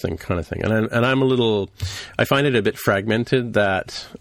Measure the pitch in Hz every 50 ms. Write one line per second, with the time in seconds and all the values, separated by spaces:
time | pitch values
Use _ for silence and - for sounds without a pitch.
0 | - 90 87 87 - - 98 85 80 - - 85 85 101 110 110 107 110 117 117
1 | 117 127 131 135 135 131 131 123 120 113 107 104 98 90 - - - - - -
2 | - - - - 110 - 139 139 143 147 127 117 98 110 107 - - - 104 98
3 | 98 113 107 113 120 - - 131 120 120 107 110 104 98 95 92 - - - -
4 | - - - -